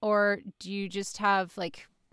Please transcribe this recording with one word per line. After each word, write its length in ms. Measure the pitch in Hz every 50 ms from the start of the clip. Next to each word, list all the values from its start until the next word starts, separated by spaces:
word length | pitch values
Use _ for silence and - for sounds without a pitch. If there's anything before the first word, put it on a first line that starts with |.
or 400 | - 214 208 208 208 202 202 - - 196 - -
do 120 | - 185
you 180 | 196 196 196 185
just 300 | 185 202 190 - - -
have, 380 | 208 202 196 190 185 170 -
like, 300 | - 180 175 - - - - _ _ _ _